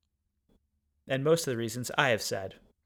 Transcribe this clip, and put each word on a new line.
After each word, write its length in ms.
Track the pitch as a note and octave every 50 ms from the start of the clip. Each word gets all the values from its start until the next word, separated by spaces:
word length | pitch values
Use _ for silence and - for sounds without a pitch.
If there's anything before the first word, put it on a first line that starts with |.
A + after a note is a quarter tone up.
| _ _ _ _ _ _ _ _ _ _ _ _ _ _ _ _ _ _ _ _ _ -
And 160 | C3+ C3+ C3+
most 220 | D3+ E3 E3 -
of 60 | C#3
the 60 | B2 A2+
reasons 340 | A#2 A2+ A2 B2 A#2+ - - -
I 120 | D3+ C3
have 120 | A#2 G2+ -
said. 320 | - A2 G2 F#2+ F#2+ - - _ _ _ _ _